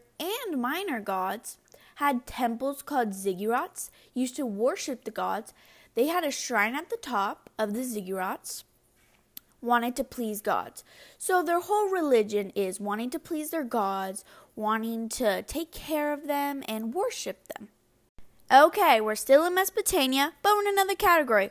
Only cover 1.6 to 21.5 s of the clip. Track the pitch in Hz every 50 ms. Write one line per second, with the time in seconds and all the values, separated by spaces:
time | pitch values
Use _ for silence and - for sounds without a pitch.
1.6 | _ _ - - - - - - 285 285 269 247 - - - - 247 233 233 233
2.6 | 262 277 277 - - - 294 262 233 208 196 190 190 196 185 175 208 220 233 262
3.6 | 339 - - - - - - - _ _ - 240 254 247 - - 277 233 202 196
4.6 | 226 269 370 392 - - 262 - - 214 - - 185 185 190 208 240 - - _
5.6 | _ - - - - _ - 226 262 302 339 359 330 285 254 - - - 240 214
6.6 | 202 226 247 294 339 - 453 453 - 277 247 202 196 214 302 - - - _ -
7.6 | 220 208 208 240 254 254 226 208 180 185 190 190 185 196 254 - - - - -
8.6 | - _ _ _ _ _ _ _ _ _ _ _ _ _ - - _ _ _ _
9.6 | - 233 240 233 233 247 247 - 254 - - 254 233 220 208 208 - 208 - 92
10.6 | - - - - - _ - - - - - - - - 370 359 320 330 339 349
11.6 | 349 381 415 427 415 381 381 370 320 294 262 226 214 208 202 208 196 185 - 202
12.6 | 196 185 185 - 202 202 202 214 240 247 339 320 - - 339 302 302 311 339 330
13.6 | 277 233 - 233 202 196 196 190 190 190 190 - - - - - - _ - 220
14.6 | 214 214 220 220 220 226 226 226 226 220 - - 254 208 190 185 208 - - 294
15.6 | 339 - - - - - 311 302 294 294 294 285 320 285 285 285 285 285 277 277
16.6 | - - 220 220 226 220 254 359 440 494 - - - 208 190 _ _ - - -
17.6 | - - _ _ _ _ _ _ _ _ _ - - - _ _ - - - 269
18.6 | 302 339 320 415 370 320 254 220 214 214 214 - - - 269 294 330 359 359 381
19.6 | 392 381 - 440 - - 381 339 269 262 262 269 277 311 - _ - 403 415 415
20.6 | 403 403 403 392 392 381 392 - - 370 349 320 302 247 226 202 139 -